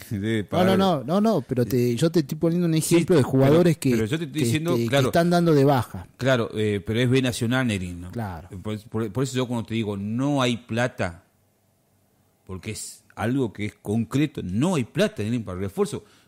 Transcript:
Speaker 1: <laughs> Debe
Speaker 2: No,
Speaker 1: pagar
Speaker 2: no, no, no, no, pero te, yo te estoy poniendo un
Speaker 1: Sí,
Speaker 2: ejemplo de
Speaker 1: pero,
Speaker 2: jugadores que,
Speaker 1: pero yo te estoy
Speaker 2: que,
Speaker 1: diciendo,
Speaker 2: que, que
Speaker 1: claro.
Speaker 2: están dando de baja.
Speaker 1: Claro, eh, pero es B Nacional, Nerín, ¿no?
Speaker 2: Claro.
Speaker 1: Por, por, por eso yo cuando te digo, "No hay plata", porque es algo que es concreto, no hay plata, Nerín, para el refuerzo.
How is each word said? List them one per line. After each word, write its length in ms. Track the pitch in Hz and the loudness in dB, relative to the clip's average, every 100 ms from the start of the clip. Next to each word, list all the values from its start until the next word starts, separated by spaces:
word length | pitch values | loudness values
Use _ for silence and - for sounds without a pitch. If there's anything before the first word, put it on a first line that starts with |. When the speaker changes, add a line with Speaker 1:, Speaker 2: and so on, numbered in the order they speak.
Speaker 1:
<laughs> 80 | - | -8
Debe 320 | 101 107 113 | -6 -2 -2
Speaker 2:
No, 60 | 95 | -2
Speaker 1:
pagar 160 | 165 185 | 0 2
Speaker 2:
no, 80 | 190 | 4
no, 260 | 190 156 | 2 0
no, 180 | 120 185 | 0 0
no, 200 | 220 190 | 2 0
pero 220 | 117 123 117 | -2 -2 0
te, 300 | 123 123 120 | 2 0 2
yo 160 | 165 | 2
te 100 | 165 | 2
estoy 160 | 139 156 | -2 0
poniendo 280 | 165 170 170 | 0 0 0
un 60 | |
Speaker 1:
Sí, 60 | 160 - 170 | 0 2 2
Speaker 2:
ejemplo 200 | 165 175 | 4 4
de 60 | |
Speaker 1:
pero, 80 | 123 | 4
Speaker 2:
jugadores 460 | 131 139 160 175 156 | 4 6 6 4 2
que, 140 | 135 | 2
Speaker 1:
pero 140 | 117 107 | 0 0
yo 120 | 165 | -2
te 60 | 165 | -4
estoy 140 | 147 | -2
Speaker 2:
que, 60 | 117 | 0
Speaker 1:
diciendo, 300 | 151 165 120 | 0 0 0
Speaker 2:
que, 60 | |
que 60 | 117 | 0
Speaker 1:
claro. 180 | 139 127 | 2 2
Speaker 2:
están 200 | 170 170 | 2 2
dando 240 | 175 170 | 4 4
de 120 | 147 135 | 6 6
baja. 420 | 131 - 92 87 - | 4 0 -8 -14 -4
Speaker 1:
Claro, 320 | 127 131 110 107 | 0 0 0 -2
eh, 260 | 107 101 - | -2 -2 -2
pero 140 | 113 | 0
es 100 | 123 | 2
B 120 | 131 | 2
Nacional, 460 | 127 - 117 131 127 | 2 -2 -2 0 0
Nerín, 340 | 101 92 87 | -2 -4 -10
¿no? 100 | 87 | -10
Speaker 2:
Claro. 380 | 110 104 82 92 98 | -8 -8 -10 -12 -12
Speaker 1:
Por, 160 | 104 107 - | -8 -10 -8
por, 220 | 110 113 | -6 -6
por 120 | 120 | -4
eso 120 | 135 123 | -4 -2
yo 120 | 123 | -4
cuando 200 | 120 107 | -4 -4
te 80 | 110 | -4
digo, 220 | 104 101 | -4 -4
"No 440 | 101 113 139 143 | -4 -2 -2 0
hay 160 | 127 117 | 0 -2
plata", 640 | - 113 123 - 95 85 _ _ _ _ _ _ _ _ _ _ _ _ - | -4 -2 -2 -2 -6 -8 _ _ _ _ _ _ _ _ _ _ _ _ -14
porque 260 | 92 110 | -12 -10
es 320 | 107 - - _ - | -10 -12 -18 _ -6
algo 380 | 104 135 120 | -2 0 -2
que 120 | - 104 | -4 -8
es 80 | - | -8
concreto, 600 | - 110 110 135 151 - | -4 -4 -2 -2 -2 -4
no 320 | 90 98 165 170 | -6 -2 0 0
hay 80 | |
plata, 380 | 117 147 208 - | -2 0 -2 -2
Nerín, 200 | 104 123 | -4 -4
para 140 | 101 90 | -6 -6
el 60 | 98 | -6
refuerzo. 380 | - 202 - - _ | -2 -4 -4 -12 _